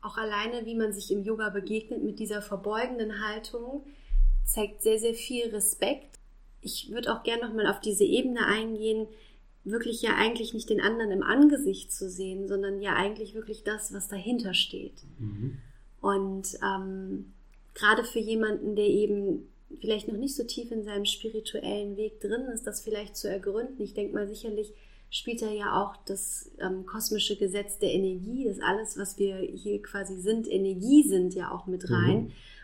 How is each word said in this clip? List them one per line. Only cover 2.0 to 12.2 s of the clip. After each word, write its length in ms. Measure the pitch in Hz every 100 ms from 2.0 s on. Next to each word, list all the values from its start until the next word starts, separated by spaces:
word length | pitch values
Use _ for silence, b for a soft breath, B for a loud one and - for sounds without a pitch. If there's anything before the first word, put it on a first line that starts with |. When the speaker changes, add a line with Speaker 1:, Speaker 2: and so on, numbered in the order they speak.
Speaker 1:
mit 160 | 214 196
dieser 240 | 214 208
verbeugenden 800 | 202 196 202 220 247 247 214 208 214
Haltung, 600 | 214 220 240 240 277 - B B B B -
zeigt 380 | - - 208 208
sehr, 160 | 220 220
sehr 160 | 233
viel 340 | 226 - 247 233
Respekt. 680 | 208 196 - - 285 - - - - - -
Ich 300 | - - -
würde 220 | 226 233
auch 80 | 220
gerne 240 | - 233 233
noch 80 |
mal 120 | 220 202
auf 120 | 196
diese 240 | 214 196
Ebene 420 | 202 220 269 240 208
eingehen, 600 | 214 220 220 220 220 214 B B B - -
wirklich 380 | - 226 233 226
ja 120 | 226 -
eigentlich 360 | 220 233 220
nicht 160 | 226 -
den 100 | 208
anderen 300 | - 226 220
im 100 | 190
Angesicht 680 | - 233 294 285 185 190 -
zu 160 | - 190
sehen, 380 | 180